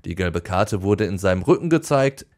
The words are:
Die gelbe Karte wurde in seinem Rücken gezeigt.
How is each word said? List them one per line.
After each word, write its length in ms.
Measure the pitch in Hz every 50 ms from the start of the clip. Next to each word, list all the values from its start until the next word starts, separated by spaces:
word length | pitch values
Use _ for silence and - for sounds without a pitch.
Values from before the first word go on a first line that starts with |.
| -
Die 100 | 90 87
gelbe 260 | 85 92 90 80 87
Karte 420 | 85 - 95 90 104 - - 101 90
wurde 220 | 98 104 101 107
in 140 | 92 98 90
seinem 240 | 95 95 92 92 92
Rücken 260 | - 170 - - 170
gezeigt. 580 | 160 160 156 - 151 135 135 139 139 - - _ _